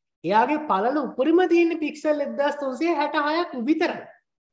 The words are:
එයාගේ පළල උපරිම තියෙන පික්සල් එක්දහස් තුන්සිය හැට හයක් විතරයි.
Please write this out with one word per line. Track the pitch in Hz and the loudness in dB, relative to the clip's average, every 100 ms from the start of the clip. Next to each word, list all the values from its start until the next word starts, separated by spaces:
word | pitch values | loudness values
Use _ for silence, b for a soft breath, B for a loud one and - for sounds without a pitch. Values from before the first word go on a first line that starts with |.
| _ _ | _ _
එයාගේ | 160 208 247 302 302 | 0 2 2 0 0
පළල | 190 220 302 | 0 0 0
උපරිම | 262 - 277 330 359 | -2 -2 2 4 4
තියෙන | 339 339 330 | 4 2 0
පික්සල් | 294 - 311 294 | -6 -4 -2 0
එක්දහස් | 269 226 285 294 | -2 -2 -2 -2
තුන්සිය | 277 247 330 | -4 -2 0
හැට | 311 294 302 | 0 0 0
හයක් | 294 320 339 262 | 0 -2 -4 -4
විතරයි. | 233 320 330 208 - - _ _ _ | 0 0 0 -4 -12 -20 _ _ _